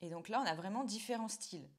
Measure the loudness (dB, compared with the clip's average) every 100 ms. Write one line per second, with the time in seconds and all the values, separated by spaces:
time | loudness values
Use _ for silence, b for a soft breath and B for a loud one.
0 | -6 -6 0 4 4 2 0 0 0 0
1 | 0 0 0 -4 -6 -8 -10